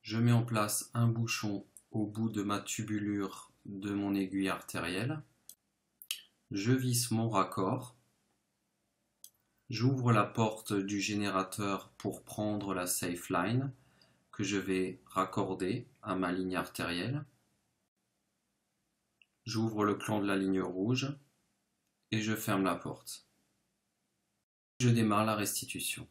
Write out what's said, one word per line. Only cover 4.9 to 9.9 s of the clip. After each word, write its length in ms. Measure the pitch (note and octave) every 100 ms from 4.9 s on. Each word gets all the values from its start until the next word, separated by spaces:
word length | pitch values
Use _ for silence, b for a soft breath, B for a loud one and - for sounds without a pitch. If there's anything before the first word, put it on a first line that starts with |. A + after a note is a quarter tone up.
| F2+ B2 D#3 - _ - - _ _ _ _ - B B _ _
Je 200 | G2+ G#2
visse 380 | C3 B2+ A#2+ -
mon 180 | A2+ A#2
raccord. 680 | G2 F#2+ - F#2+ B2 - - _ _ _ _ _ _ _ _ _ _ _ _ - _ _ _ _
J'ouvre 400 | A#2 B2